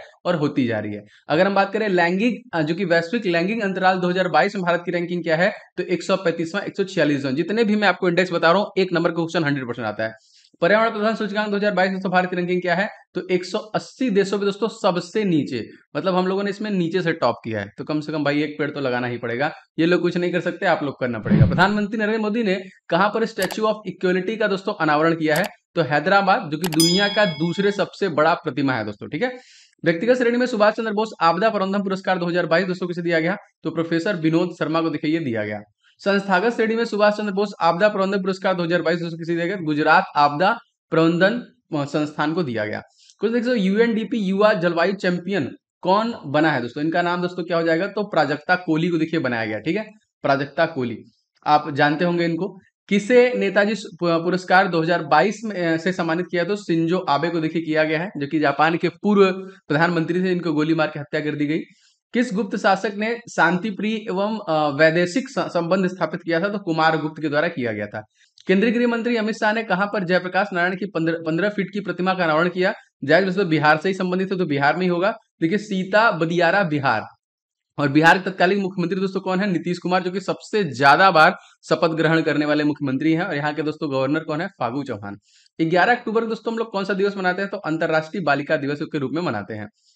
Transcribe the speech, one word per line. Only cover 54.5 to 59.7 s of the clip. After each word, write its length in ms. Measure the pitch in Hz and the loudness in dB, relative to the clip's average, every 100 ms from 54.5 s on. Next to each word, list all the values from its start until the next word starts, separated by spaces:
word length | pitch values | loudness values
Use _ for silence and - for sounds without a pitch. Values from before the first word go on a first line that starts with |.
| 185 196 | 4 4
दो 140 | 170 | 0
हज़ार 220 | 165 175 | 0 0
बाईस 380 | 147 151 196 214 226 | 4 4 4 0 -8
में, 220 | 185 165 | -4 0
अ, 100 | 160 | 0
से 160 | 185 | -2
सम्मानित 320 | 180 165 165 180 | -2 -2 -2 -2
किया, 120 | 175 | -2
तो 120 | 170 208 | -2 -4
शिंजो 420 | - 165 165 180 | -2 0 0 0
आबे 320 | 180 143 170 | 0 0 0
को 100 | 165 | -2
देखिए 220 | 156 165 | -2 -4
किया 220 | 160 156 | -2 0
गया 160 | 156 156 | 0 0
है, 100 | 190 147 | -4 -6
जो 100 | 139 | -4
कि 120 | 156 | 0
जापान 380 | 147 139 160 170 | 0 2 2 2
के 120 | 170 | -2
पूर्व 420 | - 202 202 190 190 - - | -2 2 4 4 2 -10 -18
प्रधानमंत्री 560 | - | -2